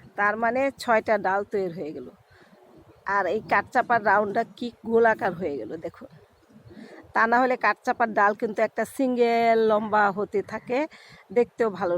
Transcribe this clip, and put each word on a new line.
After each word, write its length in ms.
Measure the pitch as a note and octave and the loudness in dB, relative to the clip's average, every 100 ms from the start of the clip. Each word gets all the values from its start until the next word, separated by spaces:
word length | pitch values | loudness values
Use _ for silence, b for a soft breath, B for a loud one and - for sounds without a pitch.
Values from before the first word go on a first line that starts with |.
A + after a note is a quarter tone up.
| B - | B -2
তার 160 | G#3 G#3+ | 0 0
মানে 180 | A#3 B3+ C#4 - | -2 0 -2 -4
ছয়টা 340 | - A3 A3+ G#3 F#3 | 0 0 2 0 0
ডাল 140 | G3 G3+ | -2 -2
তৈরি 200 | G#3 F#3 E3 | -4 -4 -6
হয়ে 140 | D3+ D3 | -10 -12
গেল। 120 | B2 - _ b b b - - - - - G3+ | -16 -20 _ b b b -20 -20 -20 -16 -4 -2
আর 80 | F#3 G#3+ | 0 -2
এই 60 | D#3+ | 0
কাঠচাপার 500 | G#3 - B3+ A#3 A#3 G#3 | 0 2 -2 0 0 4
রাউন্ডটা 340 | G3 G#3+ A3+ A3+ - | 2 2 -2 -6 -8
কি 100 | A#3+ - A3 | -12 -10 0
গোলাকার 440 | A3+ A#3 G#3+ G3+ F3 | 4 4 2 -2 -4
হয়ে 160 | F3 C#3 | -6 -6
গেল 100 | G#2+ E3 E3 | -10 -10 -12
দেখুন। 240 | - - D#3 _ _ _ - - B B B - | -14 -20 -20 _ _ _ -20 -20 B B B -6
তা 80 | G#3+ A3 | -2 2
না 60 | A#3+ | 2
হলে 120 | C4 B3+ G#3+ | 2 0 0
কাঠচাপার 440 | G#3 B3+ A#3 A3+ G#3 | -2 -4 -2 -2 2
ডাল 140 | G3+ G#3 | 2 2
কিন্তু 180 | A#3 A3 G#3+ | -4 -2 -2
একটা 160 | - G#3+ - | -2 -6 -2
সিঙ্গেল 640 | C4 B3 A#3 A#3 A#3 A3+ A3 | -2 2 2 4 4 4 4
লম্বা 320 | G#3+ G#3+ G#3+ G3+ G3 | 2 0 2 2 0
হতে 220 | G3 G3+ F#3+ | -4 -4 -4
থাকে, 280 | A3 - B3+ D#4+ B B B B G3+ | -10 -4 -4 -4 B B B B -2
দেখতেও 320 | A#3 - A3+ F3+ | -2 -2 -4 -2
ভালো 160 | F#3+ | -2